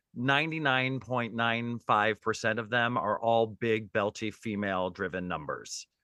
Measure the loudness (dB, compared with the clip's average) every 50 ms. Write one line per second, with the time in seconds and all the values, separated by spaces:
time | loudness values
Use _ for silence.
0 | _ _ -8 -2 0 2 2 2 2 0 -2 0 2 2 2 2 2 0 -2 -4
1 | -4 -4 -2 -2 -2 -2 -2 0 0 0 0 0 -2 -4 -6 -6 0 2 4 4
2 | 4 4 2 2 0 -2 -2 0 0 0 0 0 -2 0 0 2 2 2 0 0
3 | 0 0 0 0 2 4 4 4 4 2 0 -2 0 0 2 0 0 -2 0 0
4 | 0 0 0 -2 -6 -6 -6 -6 -6 -4 -4 -2 -2 0 0 0 -2 -2 -2 -4
5 | -4 -4 -4 -4 -4 -4 -4 -4 -4 -6 -6 -8 -8 -12 -12 -14 -14 -16 _ _